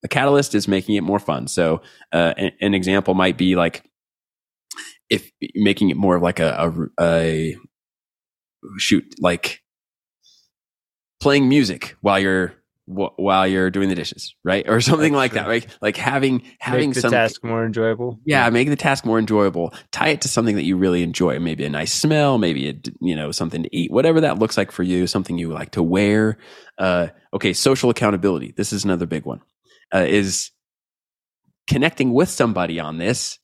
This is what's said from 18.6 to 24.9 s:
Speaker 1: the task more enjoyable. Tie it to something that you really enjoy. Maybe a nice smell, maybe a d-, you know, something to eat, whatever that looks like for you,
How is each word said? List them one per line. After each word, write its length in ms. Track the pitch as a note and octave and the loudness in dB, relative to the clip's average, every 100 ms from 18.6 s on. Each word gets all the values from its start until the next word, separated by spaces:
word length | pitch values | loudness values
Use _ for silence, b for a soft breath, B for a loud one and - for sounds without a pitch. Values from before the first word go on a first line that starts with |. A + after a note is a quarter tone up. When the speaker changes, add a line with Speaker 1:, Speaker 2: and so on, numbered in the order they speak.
| C3+ | 0
Speaker 1:
the 80 | D3 | 0
task 280 | - C3+ | 0 -2
more 140 | A#2+ A2+ | 0 0
enjoyable. 540 | A2 G#2+ G2+ F2 E2+ B B | 2 2 2 0 -6 B B
Tie 160 | - - | -4 -2
it 120 | D3 | 0
to 60 | C3+ | -2
something 280 | - A#2 G2+ | 0 0 0
that 80 | |
you 120 | D2+ F#2 | 0 2
really 260 | F#2+ F2 | 2 2
enjoy. 360 | E2+ D2+ F2+ C2+ | 0 0 0 0
Maybe 260 | E2+ D#2 | -4 -4
a 40 | C#2+ | -6
nice 220 | D2 D#2+ | -4 -4
smell, 460 | - D3+ D#3 D3 B2+ | -2 0 2 2 2
maybe 300 | F#2 D2 C#2 | 0 0 -4
a 40 | |
d-, 200 | - - - | -8 -12 -6
you 140 | F2+ D#2+ | -4 -4
know, 140 | D2 | -4
something 300 | D#2+ E2 E2 | -4 -6 -4
to 140 | E2 - | -6 -4
eat, 140 | E2+ | -2
whatever 300 | A2 D#3 D#3+ | 2 4 4
that 180 | D3+ F#2 | 2 2
looks 180 | A2+ - | 0 0
like 140 | G2 | -4
for 100 | - | -2
you, 240 | F2+ | -2